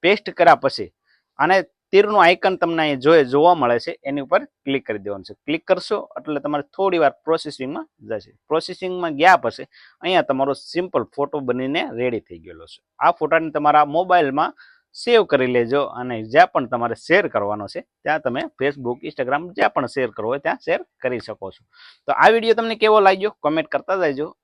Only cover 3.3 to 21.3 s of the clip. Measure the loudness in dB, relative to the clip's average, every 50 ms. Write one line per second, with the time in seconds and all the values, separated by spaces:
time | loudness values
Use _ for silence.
3.3 | 2 4 4 4 4 4 2 0 0 0 -2 -6 -12 -10 _ -8 -8 -8 -4 -2
4.3 | -2 -2 -2 -4 _ _ _ -4 -4 -4 -4 -6 -10 -8 -8 -10 -12 -12 -12 -20
5.3 | -20 _ _ -8 -8 -8 _ -2 -2 -2 -2 -6 -6 -6 -6 -10 -16 -16 -10 -8
6.3 | -8 -6 -6 -6 -6 -6 -8 _ _ -4 -2 -2 0 2 0 0 0 _ _ -4
7.3 | -4 -4 -4 -10 -12 -10 -10 -10 -10 -12 -14 _ _ _ -12 -10 -10 -10 -10 _
8.3 | _ _ _ _ -4 -4 -4 -6 -14 -10 -10 -8 -8 -6 -6 -8 -4 2 4 4
9.3 | 4 4 2 -4 -8 -8 -18 _ _ -20 -20 _ _ _ -6 -2 0 0 0 0
10.3 | -2 -2 -2 -2 -2 -6 -8 -10 -6 -6 -6 -4 -4 -4 -4 -4 _ -6 -6 -6
11.3 | -6 -8 -6 -4 -6 -4 -4 -4 -4 -4 -6 -6 -6 -6 -4 -4 -4 -6 _ _
12.3 | -20 -20 -20 -20 -20 -20 -20 -20 -20 _ _ _ _ _ 0 0 0 _ -2 0
13.3 | 0 0 0 -2 -6 0 0 4 4 4 4 4 0 -4 0 2 2 2 2 2
14.3 | 0 -2 -4 -4 -6 _ -20 _ _ _ _ _ _ -10 -2 2 2 2 2 2
15.3 | 2 0 2 2 2 0 0 2 0 -2 -2 -2 -6 -10 -10 -8 -8 -8 -8 0
16.3 | 4 4 4 4 _ -4 -4 -2 -4 -4 -2 -4 -6 -6 -2 0 0 0 0 0
17.3 | -4 -4 -4 -4 -6 -6 -8 -12 -12 -14 -14 _ _ _ _ -4 -4 -2 -4 -4
18.3 | -4 -4 -8 -8 _ _ -4 -4 -4 -4 -6 -8 -8 -8 -10 -14 -8 -8 -4 -4
19.3 | -4 -4 -4 -8 -6 -2 -2 -2 -2 -2 -6 -4 -4 -4 -4 -4 -6 -8 -6 -6
20.3 | -6 -4 _ -6 -6 -6 _ -4 -4 -4 -4 _ _ _ -8 -6 -6 -6 -10 -12